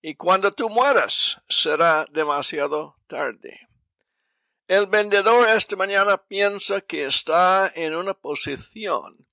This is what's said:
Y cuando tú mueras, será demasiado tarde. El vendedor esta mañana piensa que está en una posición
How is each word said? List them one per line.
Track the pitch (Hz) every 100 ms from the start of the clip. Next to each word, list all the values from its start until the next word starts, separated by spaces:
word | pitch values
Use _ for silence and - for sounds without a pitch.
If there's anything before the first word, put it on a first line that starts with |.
Y | 160
cuando | 147 170 190 196
tú | - 220
mueras, | 220 269 247 117 - - - _
será | - 160 151 170 156 156
demasiado | 147 151 143 143 160 143 151 151 _ _
tarde. | - 139 110 - - _ _ _ _ _ _ _ _ _ _ _
El | 185 202
vendedor | 208 208 202 196 240 233
esta | 220 - 196
mañana | 190 196 202 190
piensa | _ 196 202 202 - 196
que | - 160
está | 139 - - 160 185 190 190
en | 170 160
una | 160 190
posición | 190 - 147 - 135 - 220 208 139 87 _ _